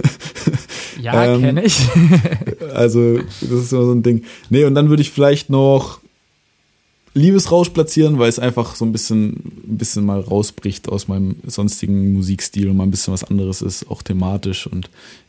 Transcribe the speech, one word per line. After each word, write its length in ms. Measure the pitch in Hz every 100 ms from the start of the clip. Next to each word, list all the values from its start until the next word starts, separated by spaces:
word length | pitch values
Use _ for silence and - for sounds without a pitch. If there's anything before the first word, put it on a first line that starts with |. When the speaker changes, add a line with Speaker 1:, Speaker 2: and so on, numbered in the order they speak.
| 147 - - -
Speaker 1:
<laughs> 240 | - - - - - -
Speaker 2:
Ja, 300 | 117 117 120
Speaker 1:
Ähm, 60 | 123
Speaker 2:
kenn 160 | 127 147
ich. 300 | 220 - 127 170 165 170 170
<laughs> 480 | - - - 156
Speaker 1:
also, 440 | 131 117 117 117 120
das 240 | - - 127
ist 220 | 123 123
immer 120 | 127
so 80 | 123
ein 100 | 123
Ding. 220 | 117 113 - - -
Nee, 140 | 127
und 100 | 143
dann 140 | 143 147
würde 140 | 151
ich 80 | 143
vielleicht 400 | 139 143 147 -
noch 500 | 135 139 135 - - _ _ _ _ _ _ _ _ _ _ _ 139
Liebesrausch 520 | 170 190 - 170 175
platzieren, 500 | 165 156 156 151 139
weil 100 | 117
es 120 | 117
einfach 340 | 123 117 113
so 100 | -
ein 60 | 113
bisschen, 440 | 110 - 110 107 - - - -
ein 100 | 107
bisschen 260 | 113 104
mal 140 | 101 98
rausbricht 680 | 95 101 107 - 101 - -
aus 180 | 101 -
meinem 300 | 98 95 - 135
sonstigen 640 | - 101 - 104 98 98
Musikstil 560 | 98 92 95 - 104 98
und 80 | 95
mal 60 |
ein 60 | 95
bisschen 240 | 95 -
was 80 | 95
anderes 400 | - 101 95 92
ist, 260 | 98 - -
auch 140 | -
thematisch 640 | - 92 92 101 95 - -
und 240 | 92 92 _ - -